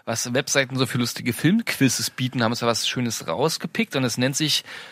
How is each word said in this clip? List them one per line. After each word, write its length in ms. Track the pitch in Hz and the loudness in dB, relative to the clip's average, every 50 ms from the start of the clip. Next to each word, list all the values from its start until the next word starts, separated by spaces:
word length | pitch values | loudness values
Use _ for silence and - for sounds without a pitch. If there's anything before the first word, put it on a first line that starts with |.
| - | -6
was 300 | - 113 - - 123 120 | -4 -4 -2 -2 -2 0
Webseiten 420 | 135 143 - - 143 131 123 135 | -2 0 2 2 2 2 2 2
so 80 | 127 131 | 0 0
für 140 | - - 123 | 0 2 0
lustige 340 | 120 - - - - 120 - | 0 0 -2 -4 -4 -4 -4
Filmquizzes 760 | - - 156 202 226 226 - - - 139 123 - - 110 - | 2 4 4 4 4 2 0 0 4 4 4 4 2 -4 -4
bieten, 320 | - - 131 123 - 127 117 | -4 -4 -4 -2 0 2 2
haben 80 | 110 | 2
uns 80 | 117 - | 0 0
da 80 | 120 | 0
was 220 | 117 113 - - - | 0 0 2 0 -2
Schönes 400 | - 131 123 117 107 - - 82 | -2 -2 -2 -2 -2 -4 -4 -4
rausgepickt 680 | 80 104 143 160 - - - 170 - - 226 - - | -2 0 0 0 0 -2 -8 -8 -4 -4 -4 -2 -2
und 80 | 139 131 | 0 0
es 160 | 117 - 123 | 0 0 0
nennt 160 | 123 135 143 | 0 0 0
sich 300 | - 160 143 - - - - - - - - | 0 0 0 0 0 -2 -6 -16 -16 -16 -16